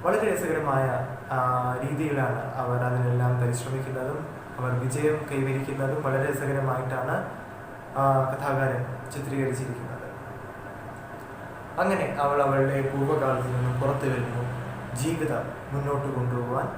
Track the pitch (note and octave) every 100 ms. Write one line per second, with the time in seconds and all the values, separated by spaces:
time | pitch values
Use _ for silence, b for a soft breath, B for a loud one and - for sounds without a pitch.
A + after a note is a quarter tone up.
0 | F3+ G#3+ G#3+ F3 E3+ D#3 D3 C3+ C3 B2
1 | B2 - - C3 B2+ B2+ B2 B2+ C3+ C#3+
2 | D#3 C#3 A#2+ A#2 - C3 B2 B2 B2+ B2
3 | B2 B2 B2 B2 B2 A#2+ B2+ C3 C3 C3
4 | C3 D3+ - - - - B2+ B2 B2+ C#3
5 | D3+ D3+ - C#3 C3+ C3+ C3+ C3+ C3+ D3+
6 | C3+ C3+ C#3 - C#3+ C#3 C3+ C3 C3 C3
7 | B2+ F#3 - - - - - - - C#3
8 | C#3 C3+ C3 C3+ C#3+ C3+ C3 B2 B2+ -
9 | - C#3+ C3+ C#3 B2+ B2 C3 A#2+ - B2
10 | - - - - - - - - - -
11 | - - - - - - - - F#3+ F#3+
12 | C3+ C#3 C#3+ C#3+ C#3 C3+ C3+ C#3 C3+ C#3
13 | C#3 D3+ C3+ B2+ B2+ B2 B2+ B2 C#3 C#3
14 | C3+ B2 A#2+ B2 A#2+ - - - - -
15 | D#3 E3 D3+ - - - - C#3 C#3 C#3
16 | C#3 B2+ B2 B2 A#2+ C3+ -